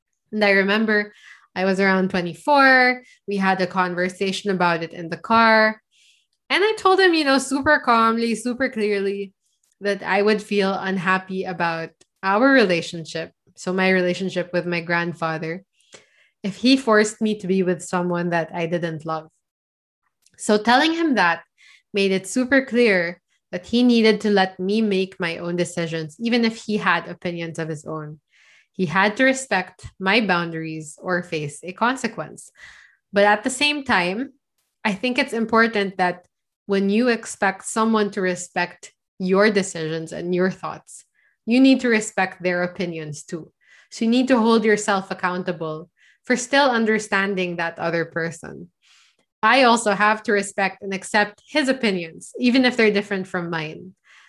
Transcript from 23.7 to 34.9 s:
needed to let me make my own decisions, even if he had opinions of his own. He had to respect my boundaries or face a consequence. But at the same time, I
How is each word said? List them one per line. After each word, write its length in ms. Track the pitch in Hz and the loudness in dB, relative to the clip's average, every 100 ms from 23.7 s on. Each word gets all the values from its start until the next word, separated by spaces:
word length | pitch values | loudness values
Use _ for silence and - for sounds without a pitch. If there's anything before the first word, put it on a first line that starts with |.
| 233 | 2
needed 380 | 247 233 220 208 | 4 4 4 4
to 80 | 220 | 2
let 280 | 202 185 185 | 2 2 -2
me 220 | 185 214 | -4 0
make 400 | 220 190 190 - | 0 0 -2 -4
my 180 | 175 170 | -6 -6
own 180 | 175 175 | -6 -4
decisions, 600 | 175 - 170 160 160 - | -4 -4 -6 -6 -8 -8
even 260 | 233 240 | -2 0
if 120 | 226 226 | 0 -2
he 220 | - 208 | -4 -2
had 300 | 180 170 170 | 0 0 -2
opinions 500 | 175 180 175 165 160 | -10 -8 -6 -8 -8
of 100 | 160 | -8
his 160 | 156 | -8
own. 360 | - 156 151 151 _ _ _ _ _ | -10 -10 -10 -14 _ _ _ _ _
He 140 | - 185 | -6 -2
had 300 | 190 202 208 | 2 0 2
to 60 | |
respect 640 | 262 262 - 190 180 - - - | 2 2 -2 -4 -4 -10 -18 -6
my 200 | 190 214 | 0 2
boundaries 800 | 208 175 170 165 160 156 156 - | 2 0 -2 -6 -8 -10 -12 -12
or 200 | - 175 | -4 -4
face 380 | 175 160 147 - | -2 -6 -6 -10
a 100 | 170 | -14
consequence. 800 | 180 233 262 233 196 151 - - _ - - - _ _ | -4 -2 -2 -6 -8 -12 -14 -20 _ -20 -20 -20 _ _
But 120 | 202 | 2
at 200 | 202 214 | 4 4
the 60 | 254 | 0
same 340 | 262 294 294 | -2 -2 -2
time, 480 | 269 202 175 196 262 _ _ _ _ _ | 0 0 0 -4 -8 _ _ _ _ _
I 80 | 220 | -4